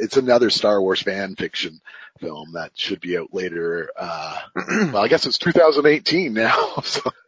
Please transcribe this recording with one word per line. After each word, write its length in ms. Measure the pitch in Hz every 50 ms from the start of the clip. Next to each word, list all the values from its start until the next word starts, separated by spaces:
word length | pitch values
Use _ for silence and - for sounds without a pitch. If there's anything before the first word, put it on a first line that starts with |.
it's 160 | 110 107 -
another 340 | 135 127 127 120 120 123 107
Star 320 | - - - 104 104 101 95
Wars 180 | 95 95 -
fan 360 | - 101 95 98 98 95 92
fiction 440 | - 87 82 - - - 85 80 80 _ - - - - - _ _
film 360 | - 80 78 76 78 82 82
that 180 | 82 80 78 -
should 260 | - - - 101 87
be 160 | - 87 87
out 160 | 87 80 - -
later. 580 | 95 92 90 85 85 82 85 85 85 80 - -
Uh, 440 | - 92 85 85 80 78 - - - - - _
<clears throat> 0 | - - - 180 214 214 160 120
well, 60 | 101
I 80 | 104
guess 200 | 120 147 156 -
it's 120 | 135 - -
two 140 | - 175 160
thousand 340 | 180 170 156 147 143 143
eighteen 480 | 151 151 151 - - 147 175 190 139 107
now. 400 | 110 113 113 - - - - - 143
<laughs> 40 | -
So. 300 | - - - - - - _ _